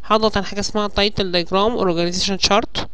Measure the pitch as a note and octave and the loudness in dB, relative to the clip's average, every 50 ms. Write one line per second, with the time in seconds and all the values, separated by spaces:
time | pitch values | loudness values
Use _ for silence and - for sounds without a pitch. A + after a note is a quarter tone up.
0 | - - G#3+ A3 A3 A3 G#3 G#3 F#3+ - G3+ G3+ G3 - - G#3 G#3 G3+ - G3+ | 2 4 2 4 4 2 2 0 -2 -2 -4 -4 -4 -2 -2 -2 -2 0 0 2
1 | G3+ G#3+ G#3 - G3+ F#3 F3 F3+ E3+ - F#3 F#3+ G3+ A3+ B3 - F#3+ F#3 E3 E3 | 0 2 0 -2 -2 0 0 -2 0 2 0 2 2 2 2 2 0 0 2 2
2 | F3 F3 F3 F#3 F#3 G3 G3 F#3 - - G3+ G#3 B3 - - - - - | 0 0 0 -2 -2 -2 -2 -2 0 2 2 0 0 0 -6 -6 -6 -6